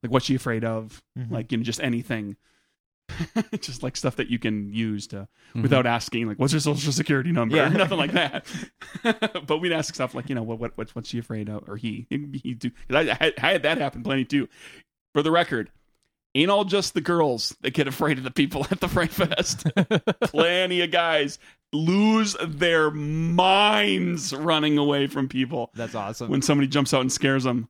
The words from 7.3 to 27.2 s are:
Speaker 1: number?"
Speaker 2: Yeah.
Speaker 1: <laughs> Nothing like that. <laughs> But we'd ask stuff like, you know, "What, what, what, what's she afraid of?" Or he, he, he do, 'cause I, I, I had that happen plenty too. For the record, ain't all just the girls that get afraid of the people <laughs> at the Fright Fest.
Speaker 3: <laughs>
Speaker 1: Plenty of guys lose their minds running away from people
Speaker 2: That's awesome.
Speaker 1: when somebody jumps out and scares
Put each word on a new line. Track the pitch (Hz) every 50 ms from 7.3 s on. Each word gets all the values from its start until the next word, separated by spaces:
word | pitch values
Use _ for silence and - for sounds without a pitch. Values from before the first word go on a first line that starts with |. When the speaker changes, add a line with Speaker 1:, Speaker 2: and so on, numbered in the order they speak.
| 170
Speaker 1:
number?" | 135 117 110 127
Speaker 2:
Yeah. | 160 143 -
Speaker 1:
<laughs> | 160 - 190
Nothing | 170 190 170
like | 143 147 -
that. | 180 165 139 - 143 - - - 156 - - _ _ - - - - -
<laughs> | 233 220 - - 220 - 180 151
But | 143 156 156
we'd | 170 180 170
ask | 160 151 - -
stuff | - 131 127 -
like, | - 120 -
you | 139
know, | 120 113
"What, | 110 113 110
what, | 117 117 - -
what, | 110 - -
what's | 123 113 -
she | - 117
afraid | 113 - 110 110 107 104
of?" | 107 104 - -
Or | 101
he, | 110 113 117 107 107 120 _
he, | - 139 147 143 139 139 -
he | 127 123
do, | 117 - 123 - - - -
'cause | 127 143 160 139
I, | 110 - 156
I, | 160 - - 123
I | 151 190
had | 180 131
that | 147 165 202
happen | 147 139 - 117 120
plenty | - 139 135 131
too. | - - 143 127 - _ - - - - - _ _ _ _ _ _ _
For | 147 147
the | 156
record, | 160 170 170 - - 117 107 - _ _ _ _ _ _ _ _ _ _ _ _ _
ain't | 135 156 180
all | 202 202 208
just | 196 170 202 190 - -
the | 190 147
girls | - 175 175 160 147 123 117 - - - _
that | _ 127 123
get | - 147
afraid | 135 131 - - 151 151
of | 131 131
the | 131
people | 127 - 143 135 - 143 135 -
<laughs> |
at | 196 180
the | - 180
Fright | - 185 170 156 -
Fest. | - 180 160 - - 180 - - - - 165 - - 185 - 220
Speaker 3:
<laughs> | 175 - - - _ -
Speaker 1:
Plenty | 190 - - - 170 175 185 185 185 180 180
of | 175 170
guys | 156 175 170 170 160 151 147 143 147 - - - - _ _ _ -
lose | 147 160 165 180 196 208 220 220 220 220 208 196 - 156
their | 165 156 143 175 175 165 160 156 151
minds | 151 151 147 147 151 160 165 165 170 175 180 185 190 196 208 208 214 208 208 208 190 190 180 180 175 165 135 135 139
running | 135 151 165 160 156 151 151 151 147
away | 143 147 143 143 139 139
from | - 143 135 131
people | - 127 131 123 151 139 117 - _
Speaker 2:
That's | 110 117 110 -
awesome. | 113 101 98 110 - 123 117
Speaker 1:
when | - 135
somebody | 131 - 151 143 139 135
jumps | 147 147 139 131 -
out | 135 127
and | 131 -
scares | -